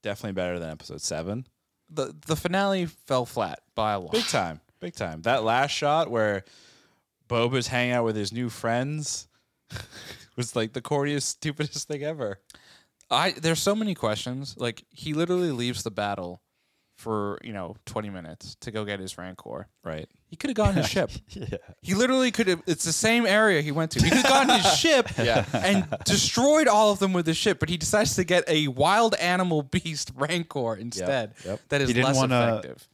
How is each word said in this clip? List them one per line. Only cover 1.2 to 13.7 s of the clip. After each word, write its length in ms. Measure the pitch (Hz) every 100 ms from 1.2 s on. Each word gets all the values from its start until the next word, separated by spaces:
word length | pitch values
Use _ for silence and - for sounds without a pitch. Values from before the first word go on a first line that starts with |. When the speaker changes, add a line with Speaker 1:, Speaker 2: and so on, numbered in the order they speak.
| 82 110 127 _ _ _ _
Speaker 2:
The, 260 | 156 139 156 -
the 100 | 160
finale 500 | 175 185 196 196 175
fell 380 | - - 131
flat 360 | 120 - 98 73 _
by 180 | - 107
a 60 | 101
lot. 120 | 87
Speaker 1:
Big 140 | 220 226
time. 340 | 143 87 78 _ _
Big 140 | 180
time. 280 | - 92 80
That 200 | 82 127
last 260 | 110 120 143
shot 400 | - 147 151 165
where 340 | 117 107 101 - - - _ _ _ _ _ _
Boba's 400 | 120 120 131 117
hanging 240 | 123 123
out 100 | 123
with 120 | 117 107
his 160 | 101
new 160 | 113 123
friends 760 | - 117 120 131 151 147 - - _ _ _ _
<laughs> 680 | - - - - - - -
was, 200 | 120 -
like, 160 | 110
the 80 | 127
corniest, 400 | - 147 143 147
stupidest 680 | 135 - 156 143 151 - -
thing 140 | 147
ever. 380 | 147 156 113 98 _ - _ - _ _ _
Speaker 2:
I, 220 | 123 165
there's 280 | 127 160 165
so 140 | -